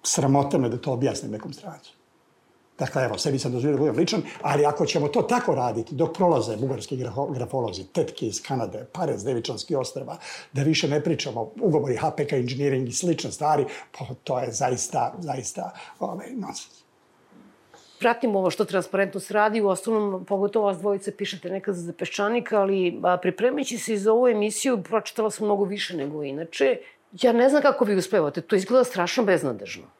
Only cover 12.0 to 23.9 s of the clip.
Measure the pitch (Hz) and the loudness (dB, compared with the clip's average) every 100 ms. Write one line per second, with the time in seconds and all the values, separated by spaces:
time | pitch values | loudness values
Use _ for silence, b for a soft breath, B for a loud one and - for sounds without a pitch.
12 | 156 - 147 139 123 131 143 135 127 - | -2 -2 -2 0 -2 -2 0 0 -2 -2
13 | 180 160 - - 147 151 131 B B - | -2 -2 -4 -4 0 2 0 B B -14
14 | 127 127 - 127 127 113 127 127 - 147 | -14 -12 -4 -4 -2 -2 -2 -2 -2 -2
15 | - - 170 135 - - - B B B | -2 -4 -8 -6 -6 -8 -10 B B B
16 | - 190 226 254 190 - - - _ _ | -6 -6 -10 -10 -8 -10 -14 -20 _ _
17 | _ _ _ - - _ _ - - - | _ _ _ -20 -20 _ _ -20 -20 0
18 | 233 226 240 196 185 - 208 185 180 196 | 0 2 2 2 2 2 0 0 0 0
19 | 196 196 - 208 214 220 202 185 - 220 | 0 -2 -2 2 2 4 2 2 0 0
20 | 208 185 180 196 202 220 202 180 202 202 | 0 -4 -2 0 2 2 2 0 0 0
21 | 196 202 196 185 175 190 190 180 170 165 | -4 -6 -8 -6 -6 -6 -4 -6 -6 -6
22 | 165 - 202 240 233 214 196 196 180 - | -6 -2 0 0 0 2 2 2 0 2
23 | 175 180 185 180 240 285 262 226 - | 2 2 0 2 2 2 -4 -6 -2